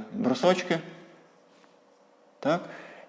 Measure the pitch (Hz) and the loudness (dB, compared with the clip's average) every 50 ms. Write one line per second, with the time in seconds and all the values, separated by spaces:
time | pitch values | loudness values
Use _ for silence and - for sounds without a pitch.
0 | - - - - - 123 131 - - 180 185 - - - 170 165 - - - - | -4 -8 -4 -2 0 2 2 4 6 6 6 4 2 0 -2 -2 -2 -8 -14 -18
1 | - - - - - - - _ _ _ - - - - _ _ _ _ _ _ | -20 -20 -20 -20 -20 -20 -20 _ _ _ -20 -20 -20 -20 _ _ _ _ _ _
2 | _ _ _ _ _ - _ _ - 277 170 175 - - - - - - - - | _ _ _ _ _ -20 _ _ 0 2 2 2 -2 -8 -14 -16 -16 -18 -18 -20
3 | - | -20